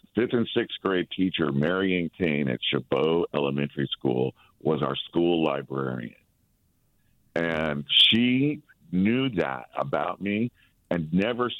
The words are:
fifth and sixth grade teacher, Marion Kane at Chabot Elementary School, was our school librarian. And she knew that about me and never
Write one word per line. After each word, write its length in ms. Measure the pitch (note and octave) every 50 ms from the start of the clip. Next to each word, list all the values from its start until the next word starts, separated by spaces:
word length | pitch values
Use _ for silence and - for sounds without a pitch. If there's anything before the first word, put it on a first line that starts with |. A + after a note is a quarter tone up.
| _ _ -
fifth 160 | G#2+ A#2+ B2 -
and 140 | A#2+ A2 - -
sixth 220 | A#2+ A2 - - -
grade 280 | - G2 F#2+ F2+ E2+ -
teacher, 400 | - - F#2 F#2 - - D#2+ D2
Marion 580 | C#2 C#2 D2 E2 F2+ F#2+ G2 F#2+ F#2 F2+ E2+ D#2+ - -
Kane 300 | F#2 D#2+ D2 D2 C#2+ C2
at 120 | B1 A#1+ - -
Chabot 560 | - B1+ B1 - C#2 C2+ D2 D#2+ E2 E2+ - - -
Elementary 560 | D2 C#2+ C#2 C#2 C#2+ C#2+ C#2+ - D2 C#2 C2
School, 420 | - - - C2+ B1 B1 C2 B1+ - _ _ _ _ _
was 200 | - D2 D#2+ C#2+
our 140 | D#2 C2+ C2+ C2 - -
school 340 | - E2 E2+ F2 F2 E2 D#2+
librarian. 720 | D2+ C#2 C#2 C#2 - C2+ C2+ C2+ B1+ B1 B1 A#1 G#1+ - _ _ _ _ _ _ _ _ _ _ _ _ _ _ _ _ _ _ _ _ _ _ _ -
And 500 | E2 E2+ E2+ E2 D#2 D#2+ D#2 D2 C#2+ C#2+ - - - - -
she 520 | - A2+ A#2+ B2 B2+ C3 C#3 D3 D3+ D3 - _ - _ _ -
knew 380 | F2 F2+ F#2+ G#2+ A#2+ B2+ C3+ C3+ A2
that 320 | E2+ D#2+ C2+ C2+ B1 A1+ - -
about 460 | C2 C2+ C#2 - D2+ D#2 F2 F2+ -
me 300 | F#2 G2+ G2+ G#2+ A#2 B2 - _ _ _ _ _ _ -
and 220 | F2 F2 D#2+ D#2 E2
never 360 | F2+ G2 A#2+ B2 A#2 B2 A#2 - -